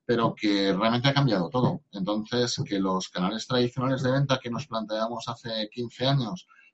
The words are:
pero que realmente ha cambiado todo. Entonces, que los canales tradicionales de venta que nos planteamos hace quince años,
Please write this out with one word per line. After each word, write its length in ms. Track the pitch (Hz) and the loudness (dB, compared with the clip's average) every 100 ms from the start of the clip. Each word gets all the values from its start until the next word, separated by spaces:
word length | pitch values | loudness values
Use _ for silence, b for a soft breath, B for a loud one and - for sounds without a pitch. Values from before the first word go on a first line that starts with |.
| - | -2
pero 280 | 117 113 | 2 2
que 380 | - 104 101 98 | 0 0 2 2
realmente 380 | 92 113 120 135 | 2 2 4 2
ha 40 | |
cambiado 360 | 139 139 98 85 | 4 4 2 0
todo. 320 | 127 127 - _ | 2 2 0 _
Entonces, 720 | 98 95 107 107 120 120 - 101 | -8 -4 -2 -2 0 0 -2 -2
que 140 | 101 | -2
los 300 | 98 92 - | 0 -2 -4
canales 360 | 87 92 110 - | -4 -2 -4 -2
tradicionales 540 | 127 123 131 127 131 | 0 0 -2 -2 0
de 100 | 127 | 0
venta 280 | 135 139 131 | 2 2 0
que 80 | 120 | -2
nos 160 | 117 - | -8 -6
planteamos 600 | 113 104 107 113 117 120 | -6 -4 -4 -4 -4 -8
hace 420 | 117 120 110 107 | -10 -8 -6 -6
quince 380 | 123 120 - 127 | -6 -8 -2 2
años, 400 | 139 113 92 - b b | 2 0 -6 -12 b b